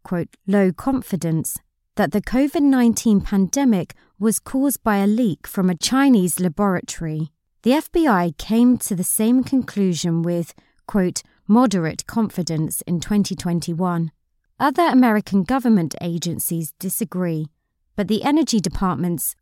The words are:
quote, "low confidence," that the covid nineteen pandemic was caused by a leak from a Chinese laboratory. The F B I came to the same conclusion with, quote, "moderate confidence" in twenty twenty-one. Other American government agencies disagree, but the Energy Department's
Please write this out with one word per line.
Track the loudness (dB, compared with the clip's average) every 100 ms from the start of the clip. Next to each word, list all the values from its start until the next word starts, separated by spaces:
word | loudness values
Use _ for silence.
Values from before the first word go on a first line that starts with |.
quote, | -6 -6 -6 _ 0
"low | 2 2
confidence," | 0 -2 -4 -2 -4 -2 -2 -4 -10 _ _ _
that | -2 -2
the | -2
covid | 0 0 0 2
nineteen | 2 4 4 2 2 2
pandemic | 2 0 0 2 2 2 -2 -12 _ -4
was | -2 -2
caused | -4 -2 -2 -2
by | 0 2
a | 2
leak | 2 0 -2 -6
from | -2 0
a |
Chinese | 0 -2 2 4 4 2 0
laboratory. | -2 0 0 0 -4 -8 -6 -6 -8 _ _ _
The | 0
F | 0 0
B | 0 2
I | 2 0 -4
came | -2 2 4 2
to | -2
the | -4
same | -2 0 2 2
conclusion | 0 -2 -2 -2 0 0 -2 -2
with, | -2 -2 -4 -12 _ _ -4
quote, | 0 0 -2 -12 _ 2
"moderate | 4 4 2 -2 -6 -6
confidence" | -4 -2 -4 -4 -2 -4 -6
in | -4 -4
twenty | 0 0 0
twenty-one. | -2 -4 -2 -2 -4 -2 -2 -4 -8 _ _ _ -2
Other | 0 2 4
American | 4 4 2 0 -2
government | 0 0 2 2 2 -6
agencies | -6 -6 -6 -6 -4 -4 -6 -8
disagree, | -8 -6 -6 -4 -2 -4 -6 _ _ _ _ -6
but | -2
the | -2
Energy | 0 2 2 0
Department's | 0 -2 -2 0 -2 -4 -6 -6